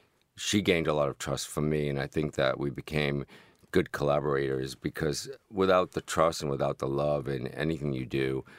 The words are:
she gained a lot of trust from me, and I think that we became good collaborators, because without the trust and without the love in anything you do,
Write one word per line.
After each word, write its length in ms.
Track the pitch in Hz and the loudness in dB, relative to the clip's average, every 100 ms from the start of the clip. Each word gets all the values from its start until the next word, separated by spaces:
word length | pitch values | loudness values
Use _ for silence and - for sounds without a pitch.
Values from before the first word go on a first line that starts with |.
| _ _ _ - | _ _ _ -8
she 240 | - 104 | -2 2
gained 260 | 95 85 78 | 4 4 4
a 60 | |
lot 140 | 76 71 | 2 0
of 100 | - | -2
trust 300 | - 67 - | -4 -4 -4
from 200 | - 76 | -2 0
me, 200 | 76 73 | 2 0
and 100 | 69 | -2
I 80 | 71 | -2
think 280 | 82 76 | -2 -2
that 240 | 73 67 65 | 0 0 0
we 120 | 71 | -4
became 540 | 69 - 76 71 71 67 - - _ _ | -4 -4 0 0 -2 -6 -14 -20 _ _
good 220 | 92 82 | 0 2
collaborators, 840 | - 71 73 71 69 69 65 67 | 0 2 2 2 0 0 -2 -4
because 540 | 65 73 - 80 71 - - _ | -6 -8 -2 -2 -2 -6 -12 _
without 400 | 101 95 92 90 | 0 4 4 2
the 80 | - | -4
trust 400 | - - 82 80 | -2 2 4 2
and 100 | 76 | -2
without 280 | 69 71 69 | 0 0 -2
the 100 | 69 | -2
love 400 | 69 73 73 65 | 0 0 0 -2
in 200 | 67 64 | -4 -4
anything 440 | 64 80 80 71 | -4 -2 -2 -2
you 140 | 65 64 | -4 -4
do, 380 | 67 67 65 - | -2 -2 -2 -8